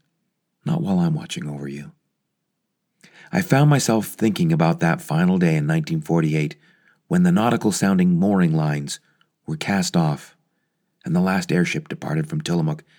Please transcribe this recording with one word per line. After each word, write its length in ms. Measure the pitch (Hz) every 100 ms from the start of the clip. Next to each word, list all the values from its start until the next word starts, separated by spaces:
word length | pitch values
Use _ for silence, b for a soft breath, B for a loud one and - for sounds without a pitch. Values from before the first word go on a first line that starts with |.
| _ _ _ _ _ _
not 180 | - -
while 180 | - 92
I'm 140 | 85
watching 320 | 76 73 - 76
over 220 | 71 71
you." 240 | 71 73 - _ _ _ _ _ _ _ _ _ _ B B B
I 80 | 120
found 280 | - 135 147
myself 380 | 143 - 110 101
thinking 460 | - 110 98 82
about 260 | 80 80 82
that 220 | 85 -
final 360 | - 78 90 92
day 200 | 87 80
in 100 | 73
nineteen 320 | 80 78 80
forty-eight, 560 | 78 82 80 76 76 - b b b b -
when 140 | 87
the 100 | 90
nautical-sounding 840 | 90 117 117 107 95 98 95 90 85
mooring 360 | 98 98 87
lines 480 | 78 76 73 71 - _ _ _ _ -
were 120 | 156
cast 400 | - 196 180 -
off 400 | 160 147 - _ _ _ _ _ _ _
and 100 | -
the 60 | 85
last 320 | 92 95 87
airship 380 | 90 87 - 78
departed 380 | - - 78 76
from 120 | 78
Tillamook 460 | 76 85 80 76 -